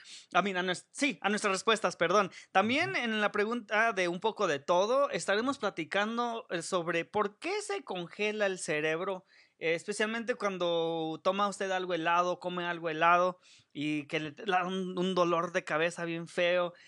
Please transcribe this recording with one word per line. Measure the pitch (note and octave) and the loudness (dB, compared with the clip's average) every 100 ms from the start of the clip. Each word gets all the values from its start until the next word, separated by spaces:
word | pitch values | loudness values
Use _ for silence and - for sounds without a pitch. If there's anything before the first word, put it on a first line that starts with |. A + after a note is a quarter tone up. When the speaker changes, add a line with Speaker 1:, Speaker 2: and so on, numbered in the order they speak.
| - - - | -20 -20 -2
Speaker 1:
I | F3+ | 2
mean, | G3 F#3 | 2 0
a | |
nues-, | F#3 F3 - | -2 -4 -8
sí, | - C#4+ G3 | -2 -2 0
a | G3 | -2
nuestras | G#3 G#3 | 0 0
respuestas, | F#3+ - G#3+ F#3+ - | 0 2 2 2 0
perdón. | E3 G3 F#3+ - - | 4 4 2 -2 0
También | F#3+ G#3 C4+ F#4 | 2 4 2 0
Speaker 2:
Ujú. | F4+ | -2
Speaker 1:
en | A#3+ G#3+ | -2 0
la | G#3 | 0
pregunta | G#3 G#3 A#3+ G#3 G#3+ A#3 | 0 -2 -4 -2 0 2
de | G3 F3 | 2 0
un | F3 | 0
poco | A3 G#3 G3 | -2 0 0
de | C#3 | 0
todo, | C3+ F3+ G#3 C4 C#4 | 2 2 4 2 0
estaremos | G3 F3 G3+ B3+ C4+ | 0 0 0 0 -2
platicando, | G3+ F3+ D3+ F#3+ G#3 A#3 A#3+ A3+ - | -4 -4 -4 -2 -2 -2 -4 -6 -6
eh, | F3+ | -8
sobre | D#3+ F#3 E3 E3 | -2 -2 0 -2
por | E3 G#3 G3+ - | -2 -2 -2 -4
qué | D#4+ G#4 | -6 -6
se | G4+ G4+ | -4 -8
congela | - F#3 F3 - G#3 G#3+ G3 | -6 -8 -8 -4 -4 0 -2
el | F#3 | -2
cerebro, | - D3+ D#3 D#3+ F#3+ F#3 - - _ _ | -2 -2 0 -2 -4 -6 -10 -20 _ _
eh, | D#3+ | -2
especialmente | E3 F#3 G#3 G#3+ A3+ A3+ | -2 -2 -4 -2 -2 -4
cuando | B3 G3+ F#3 F3 E3+ E3 E3 D#3+ D#3+ | -2 -2 -2 0 0 0 -2 -2 -2
toma | F#3 F#3+ G3+ | 0 2 0
usted | F#3+ G3 | 0 -2
algo | F#3 F#3 | -2 -2
helado, | F3 E3 E3+ F3+ F3+ | -2 2 2 2 -2
come | F3+ F3+ F3 | -4 -4 -4
algo | E3+ E3 | -4 -4
helado | D#3 E3+ F3 F3+ F3 - - _ - | 4 6 8 6 0 -10 -20 _ -6
y | D3+ D3+ C#3+ | -4 -4 -4
que | D#3+ | -4
le | D3+ | -4
da | C#3 G#3 F#3 | -6 0 0
un, | F3+ F#3+ F#3 F#3 | 0 -2 -4 -2
un | F#3 F3+ | 0 2
dolor | F3 E3+ F3 | 4 2 0
de | F3 | -2
cabeza | - D#3 E3+ E3 | 0 0 0 -2
bien | E3+ E3 E3 | -6 -6 -6
feo. | - F3 F3+ F3 - | 0 2 2 0 -6